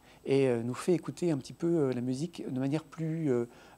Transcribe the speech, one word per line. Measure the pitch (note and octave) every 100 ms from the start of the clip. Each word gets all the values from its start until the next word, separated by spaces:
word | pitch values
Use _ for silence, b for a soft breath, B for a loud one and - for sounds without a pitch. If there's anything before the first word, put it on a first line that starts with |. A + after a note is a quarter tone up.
| B B
et, | - C#3 C3+
euh, | A#2
nous | A#2
fait | B2+ -
écouter | E3 - - F3
un | C#3
petit | -
peu, | C3 E3+
euh, | E3+ C3+
la | B2
musique | B2 C3 F3 - -
de | B2+
manière | C3+ D#3
plus, | D#3 - D#3+ E3 D3+
euh, | A#2+ A#2+ B B